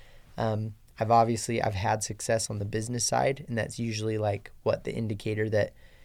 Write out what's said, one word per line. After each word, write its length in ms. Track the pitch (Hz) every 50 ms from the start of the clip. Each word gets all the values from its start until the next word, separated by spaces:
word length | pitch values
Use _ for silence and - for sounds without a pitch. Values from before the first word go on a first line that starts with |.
| - - - - - - -
Um, 380 | - 113 110 107 107 110 110 104 - - - - -
I've 120 | 113 107
obviously, 500 | 117 117 117 117 117 113 - - 117 113
I've 120 | 110 107 101
had 280 | 90 101 107 110 107
success 480 | - - 101 - - - 113 110 - -
on 100 | 110 101
the 60 | 104
business 380 | 104 107 110 110 120 123 117 -
side, 400 | - 123 123 131 135 135 135 147
and 100 | - 120
that's 200 | 113 - - -
usually, 400 | - 117 113 107 107 107 110 110
like, 340 | 107 107 104 101 101 - - - - -
what 220 | 113 - - -
the 80 | - -
indicator 560 | - 113 107 107 104 - 110 107 107 110 107
that 240 | 110 104 101 - - - - - - -